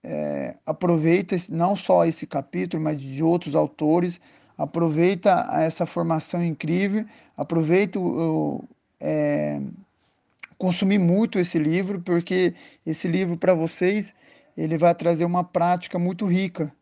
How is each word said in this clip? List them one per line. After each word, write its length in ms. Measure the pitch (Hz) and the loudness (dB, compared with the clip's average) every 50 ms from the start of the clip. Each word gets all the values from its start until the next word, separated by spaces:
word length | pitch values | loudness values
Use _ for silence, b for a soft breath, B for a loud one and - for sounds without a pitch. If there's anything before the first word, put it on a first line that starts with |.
| - | -10
é, 520 | 73 78 76 76 73 73 69 - 62 - _ _ | -8 -8 -6 -6 -4 -4 -6 -6 -8 -10 _ _
aproveitem 680 | - 156 - - 175 170 160 151 165 170 190 196 180 196 | -8 -6 -2 2 2 2 2 4 4 2 2 2 0 -4
esse, 140 | 175 175 - | -4 -4 -6
não 240 | - 165 170 185 202 | -4 -2 0 0 0
só 300 | 185 - - 185 175 170 | -2 2 4 4 4 4
esse 220 | 170 160 - - | 2 0 -4 -10
capítulo, 560 | - - 139 139 _ - 175 185 180 185 170 | -8 -8 -8 -8 _ -6 -6 -6 -4 -4 -4
mas 180 | 156 156 151 143 | -2 -2 -4 -4
de 240 | 135 135 131 135 160 | -8 -10 -6 0 2
outros 320 | 160 170 175 170 151 139 | 2 2 2 0 0 0
autores. 640 | 160 151 147 - - 156 151 160 175 175 180 175 - b b b b b b b - | 0 0 0 -2 -2 0 2 2 2 2 0 -4 -8 b b b b b b b -8
Aproveita 920 | 151 147 - 170 170 165 151 156 170 180 202 180 - 202 185 - - - - | -8 -4 -2 0 0 0 2 4 2 2 2 2 2 4 4 4 2 0 0
essa 320 | 151 160 165 160 - 175 | 0 0 0 0 -2 -6
formação 580 | 165 - 175 170 165 165 160 - - - 175 175 | -4 -2 -4 -2 0 -2 -2 -2 -4 -4 -2 -2
incrível, 640 | 170 156 - - 156 170 180 196 202 196 214 208 208 B B B B B | -2 -2 -4 -4 -2 0 0 0 0 0 -2 -4 -6 B B B B B
aproveita 640 | - 147 156 170 165 160 151 170 185 208 180 185 208 | -8 -6 -2 0 0 2 4 4 2 2 2 -2 -2
o, 60 | 180 | -2
o, 600 | 175 - 143 165 160 160 156 151 147 139 - - - - _ _ _ _ _ | -2 -2 0 -2 0 0 -2 -2 -2 -4 -6 -10 -14 -20 _ _ _ _ _
é, 600 | - 151 156 151 147 147 147 151 - - 73 71 69 67 - 185 196 _ _ _ _ _ _ _ _ _ _ _ - _ _ _ | -6 -4 -2 0 0 0 0 -2 -2 -4 -4 -6 -8 -10 -12 -16 -20 _ _ _ _ _ _ _ _ _ _ _ -20 _ _ _
consumir 400 | - 185 175 - 202 190 202 208 | -2 -2 0 0 0 2 2 4
muito 400 | 180 170 175 202 226 226 - 196 | 4 4 4 4 2 0 0 -2
esse 180 | 180 175 - 170 | -2 0 0 0
livro, 420 | 156 151 160 185 196 185 202 185 | 0 2 0 0 -2 -2 -6 -8
porque 520 | 175 190 175 170 170 - 185 185 185 175 175 B B B B B _ | -2 0 0 0 0 0 0 2 2 2 0 B B B B B _
esse 220 | 170 160 - - 185 | -8 -6 -4 -2 -2
livro 280 | 165 180 190 175 170 | 0 0 0 -2 -2
pra 180 | 165 - 190 185 | 0 2 2 2
vocês, 600 | 160 160 165 - - 185 180 202 214 202 - b b b b b b b b b | 2 0 -4 -2 0 0 0 0 0 -4 -6 b b b b b b b b b
ele 200 | - 160 156 160 | -6 -4 -2 0
vai 180 | 156 165 175 170 | 2 2 2 2
trazer 300 | 170 165 170 170 156 170 | 2 0 0 2 2 0
uma 180 | 175 175 180 | 0 0 -2
prática 560 | 175 - _ 180 170 175 180 180 - - - 180 | -2 -2 _ 0 2 2 0 0 -2 -6 -4 -2
muito 280 | 175 180 190 175 214 | -2 -2 -2 -2 0
rica 440 | 190 170 185 196 180 175 - 160 143 - _ | 2 2 2 0 -2 -4 -6 -6 -6 -8 _